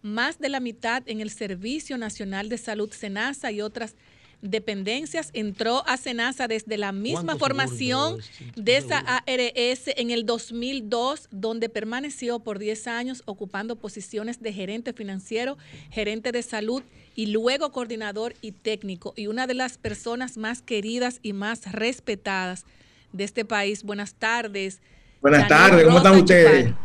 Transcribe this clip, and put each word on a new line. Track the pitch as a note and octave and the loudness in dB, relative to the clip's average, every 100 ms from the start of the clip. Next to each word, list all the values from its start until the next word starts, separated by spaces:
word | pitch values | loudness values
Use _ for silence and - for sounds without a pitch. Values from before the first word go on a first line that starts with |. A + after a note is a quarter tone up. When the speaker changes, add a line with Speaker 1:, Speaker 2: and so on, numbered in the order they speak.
Speaker 1:
más | G#3+ G#3+ C4 E4 | -8 -4 -4 -4
de | D4+ | -6
la | C4+ | -6
mitad | B3 A3 A#3 B3 B3 | -8 -8 -6 -6 -6
en | G#3+ | -10
el | G#3+ | -10
Servicio | - G#3 F#3 G#3 D4 - C4 | -10 -10 -8 -8 -8 -8 -10
Nacional | A3 - G3 F#3+ G#3 | -10 -10 -10 -8 -8
de | A3+ | -8
Salud, | - G#3+ G#3+ | -8 -8 -8
senasa, | - G#3 G3 A#3+ C#4 C4 | -10 -10 -6 -6 -6 -8
y | G#3 | -8
otras | G#3+ A3 A3 _ _ _ _ _ | -8 -8 -12 _ _ _ _ _
dependencias. | G3+ G#3+ G#3+ G3+ F#3+ B3 D4+ E4 D#4 | -8 -6 -6 -8 -4 -6 -6 -8 -8
Entró | A#3+ G#3+ F#3+ A3+ B3 - | -8 -8 -4 -2 -2 -2
a | B3+ | -4
senasa | - A#3 A#3+ C4 A#3+ | -4 -4 -4 -4 -6
desde | A3 A3 G#3 | -6 -6 -6
la | G3+ | -6
misma | G3 G#3+ - E4 C#4+ | -6 -6 -4 -4 -2
Speaker 2:
¿Cuántos | C4+ | -2
seguros | C4+ C4 | -2 -4
Speaker 1:
formación | B2 B3+ B3+ D4+ A#2 | -4 -4 -2 -2 -4
Speaker 2:
entregó? | - - - - | -14 -20 -18 -6
Speaker 1:
de | G#3+ C4 | 0 0
esa | B3+ G3+ | 0 -4
Speaker 2:
¿Cinco | - | -2
seguros? | B3+ B3 | -4 -2
Speaker 1:
A | |
R | B3+ B3 B3 A#3+ | -2 -2 -2 -2
S | B3+ - C4+ | -2 -6 -6
en | A#3 | -4
el | A#3+ A3 | -4 -2
dos | A#3 - | -4 -6
mil | A#3 B3 C4+ G#3+ | -8 -6 -8 -6
dos, | A#3 B3 D4+ - | -4 -2 -6 -12
donde | G3 A3 A3+ A3+ | -8 -6 -4 -6
permaneció | A3+ A3 A#3+ C#4+ - A#3+ A#3+ | -6 -8 -8 -10 -8 -6 -6
por | A#3 G3 | -8 -8
diez | G#3 A3 B3 | -8 -8 -8
años | A#3 B3 B3 - | -8 -8 -10 -14
ocupando | G3 G3 G3 A3 A#3 | -12 -10 -10 -10 -10
posiciones | G#3+ G3+ F#3+ G#3+ A3 A#3+ | -12 -14 -12 -10 -8 -10
de | A3+ | -10
gerente | G3 F#3 A3 A#3+ | -10 -8 -8 -10
financiero, | A#3 G#3 F#3+ F#3+ A3+ B3 C#4 - - - | -12 -12 -12 -8 -6 -6 -10 -18 -20 -12
gerente | - G#3 A3 A#3 | -6 -6 -4 -6
de | A#3+ | -6
salud | A#3 A3 G#3+ C4 B3 - - - | -6 -8 -4 -6 -8 -20 -18 -8
y | G#3+ | -2
luego | G#3+ A#3 C4+ D4+ | 0 0 0 -2
coordinador | C4+ A#3+ A3+ G#3+ G3+ A#3 A#3 | -6 -8 -8 -8 -6 -8 -10
y | A3 | -18
técnico, | G3 - G#3+ G3+ F3+ - - | -10 -6 -6 -8 -10 -12 -10
y | G#3 | -8
una | A3 B3+ | -6 -4
de | |
las | B3+ B3+ - | -4 -6 -6
personas | A3 G#3 A#3 A#3+ B3+ A#3+ | -10 -8 -8 -6 -8 -8
más | A3 A#3+ | -8 -8
queridas | - A3 G3+ A#3+ B3 B3 | -6 -6 -4 -4 -4 -4
y | A3 | -10
más | G3 G3+ A3+ - | -6 -6 -8 -10
respetadas | G#3+ A3+ C4 - G3+ - F#3+ F#3 F#3 - _ _ _ _ | -4 -4 -4 -8 -8 -4 -4 -4 -8 -16 _ _ _ _
de | F#3 | -10
este | G3+ - A3 | -8 -6 -4
país. | G#3+ G3+ G#3 | -2 -2 -4
Buenas | G3+ G3+ G3+ - | -8 -8 -10 -6
tardes, | A3 A#3 A3 G3 F#3+ F#3+ _ - _ - | -2 -2 -4 -6 -8 -10 _ -20 _ 0
Speaker 3:
Buenas | - D3 - | 4 6 8
Speaker 1:
Chanel | D#3 F#3 | 10 10
Speaker 3:
tardes, | F3 D#3+ | 12 12
¿cómo | E3+ | 12
Speaker 1:
Rosa | F#3+ | 12
Speaker 3:
están | F#3+ | 12
ustedes? | F3 F3+ D#3+ C#3+ A#2 | 12 12 12 10 6
Speaker 1:
Chupani. | G#2+ | 0